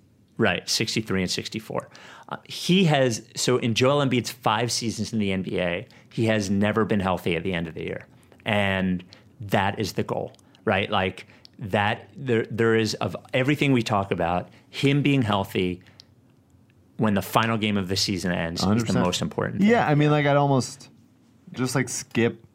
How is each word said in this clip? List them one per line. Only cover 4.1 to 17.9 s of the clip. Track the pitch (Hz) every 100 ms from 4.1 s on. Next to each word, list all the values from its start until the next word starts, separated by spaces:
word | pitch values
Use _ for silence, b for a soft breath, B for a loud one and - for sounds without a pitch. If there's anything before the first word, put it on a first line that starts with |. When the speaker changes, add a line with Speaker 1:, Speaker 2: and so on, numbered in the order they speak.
| 127 -
Speaker 1:
five | - 120 110 120
seasons | - 117 107 101
in | 110
the | 101
N | 95
B | 87 92
A, | 90 87 127 B B
he | - 113
has | 110 95
never | 98 104 107
been | 107 107
healthy | 95 87 - 82
at |
the | 82
end | 85 82
of |
the | 80
year. | 87 - - B B B
And | - 104 98 95 92 90 - B B -
that | 101 107 98 104
is | 95
the | -
goal, | - - - - b b
right? | - 98 104
Like, | 101 95 - - B B -
that, | 101 107 104 117 - -
there, | 135 113 -
there | 110 113
is, | 113 110
of | - 107 85 -
everything | 131 131 147 143
we | 127
talk | 113 104 95
about, | 90 85 87 - B B
him | - 139 143
being | 139 139
healthy | 107 101 98 110 92 87 B B B _ _ _ _ _ _ _ _ -
when | 214
the | 196
final | - 127 113 113
game | 107 101
of |
the | 92